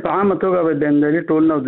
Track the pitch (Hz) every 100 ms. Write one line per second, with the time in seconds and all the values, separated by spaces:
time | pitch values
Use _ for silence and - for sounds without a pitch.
0 | 170 170 202 170 190 180 165 143 151 147
1 | 147 165 165 160 160 151